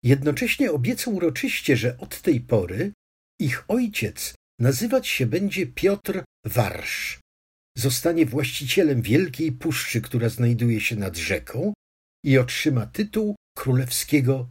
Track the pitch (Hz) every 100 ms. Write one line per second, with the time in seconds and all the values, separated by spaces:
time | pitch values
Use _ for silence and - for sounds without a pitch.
0 | 120 139 135 - 247 - 254 151 123 247
1 | - 202 170 143 269 - - 131 117 123
2 | - - - 135 - 113 87 95 190 -
3 | _ _ _ _ 143 123 - 226 240 202
4 | 104 - - - _ _ 120 131 226 262
5 | 247 - 123 160 202 190 180 - 185 202
6 | - 190 - _ 117 - 104 - - -
7 | - - _ _ _ _ _ - 127 123
8 | 165 170 156 139 131 - 135 - 165 131
9 | 98 127 185 127 160 127 - 131 - 120
10 | - 123 113 - 120 117 120 113 - 110
11 | 95 82 82 95 - 117 190 208 _ _
12 | _ _ 147 131 127 - 156 131 107 -
13 | 208 214 208 208 _ - - 127 127 -
14 | - 151 127 131 123